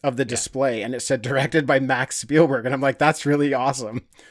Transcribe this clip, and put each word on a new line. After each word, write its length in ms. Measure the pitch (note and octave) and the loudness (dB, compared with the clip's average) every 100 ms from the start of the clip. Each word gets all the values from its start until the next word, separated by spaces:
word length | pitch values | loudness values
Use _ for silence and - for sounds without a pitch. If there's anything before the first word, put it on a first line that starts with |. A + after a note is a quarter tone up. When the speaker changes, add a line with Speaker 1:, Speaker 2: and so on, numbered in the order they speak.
Speaker 1:
of 140 | C#3+ B2 | -4 -2
the 60 | |
Speaker 2:
Yeah. 40 | A#2+ | -2
Speaker 1:
display, 560 | A#2 - C3 C3+ A2+ | -4 -6 -2 0 0
and 100 | G#2+ | -4
it 60 | B2 | -6
said, 220 | - C3 | -2 -2
"Directed 420 | A#2+ C3+ C#3 D#3+ C#3 | 0 -2 2 0 2
by 140 | C3+ | 0
Max 380 | C3 A#2+ C3+ - | 2 0 -2 -6
Spielberg." 480 | A2 D3+ D#3+ C3 B2 | 0 4 4 2 -2
And 80 | C3+ | 0
I'm 60 | |
like, 180 | C#3 C3 | 0 2
"That's 260 | D3 D#3 C#3+ | 2 2 0
really 260 | D3 C#3+ | 2 2
awesome. 520 | C3 C3 C3+ A2 A#2+ - - - | 0 0 -2 -8 -10 -12 -20 -18